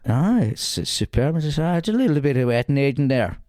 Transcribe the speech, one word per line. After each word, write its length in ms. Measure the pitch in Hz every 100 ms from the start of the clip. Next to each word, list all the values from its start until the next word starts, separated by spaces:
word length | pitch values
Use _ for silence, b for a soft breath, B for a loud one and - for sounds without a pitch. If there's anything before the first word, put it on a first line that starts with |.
Aye, 460 | - 117 180 240 117
it's, 260 | - - -
it's 120 | -
superb. 460 | - 107 - 135 165
I 40 |
just, 180 | 151 147
Ah, 220 | 165 170
just 140 | 170
a 40 | 220
little 220 | 254 147
bit 160 | 143 127
of 100 | 123
wet 200 | 120 123
and 100 | 139
aid 200 | 139 131
in 100 | 139
there. 300 | 131 98 87